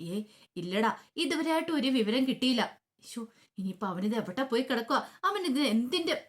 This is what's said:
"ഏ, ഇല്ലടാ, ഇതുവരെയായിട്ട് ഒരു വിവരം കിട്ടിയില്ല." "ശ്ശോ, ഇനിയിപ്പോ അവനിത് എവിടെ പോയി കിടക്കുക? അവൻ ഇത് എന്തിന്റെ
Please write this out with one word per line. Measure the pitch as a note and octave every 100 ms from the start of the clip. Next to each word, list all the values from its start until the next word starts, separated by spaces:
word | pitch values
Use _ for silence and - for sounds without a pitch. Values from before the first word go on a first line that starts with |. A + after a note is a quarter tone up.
"ഏ, | E3 F#3+ G#3+ - - -
ഇല്ലടാ, | F3 F#3+ A3+ - - -
ഇതുവരെയായിട്ട് | D#4 D#4+ D#4+ D#4+ E4
ഒരു | D#4 B3+
വിവരം | C4 G#3 A#3+ C4
കിട്ടിയില്ല." | A3+ B3+ A#3+ F#3+ - _ _
"ശ്ശോ, | - - A3+ _ _ -
ഇനിയിപ്പോ | F#3+ F#3 G3+
അവനിത് | F3+ G#3 A3+
എവിടെ | G3+ F#3
പോയി | C4 A#3
കിടക്കുക? | C4 A#3+ A3+ C4+ - -
അവൻ | F4+ G4+ F4
ഇത് | C4
എന്തിന്റെ | C#4 A3 B3 F4+ E4+ -